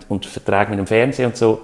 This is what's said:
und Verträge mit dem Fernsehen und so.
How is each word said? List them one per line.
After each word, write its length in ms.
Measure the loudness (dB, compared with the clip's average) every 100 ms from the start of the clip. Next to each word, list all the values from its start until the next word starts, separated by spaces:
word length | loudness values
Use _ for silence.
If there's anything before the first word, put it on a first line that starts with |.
| -6
und 180 | -6 -6
Verträge 440 | -10 -2 0 0
mit 100 | -2
dem 80 | 0
Fernsehen 380 | 2 2 0 -2
und 100 | 2
so. 240 | 2 2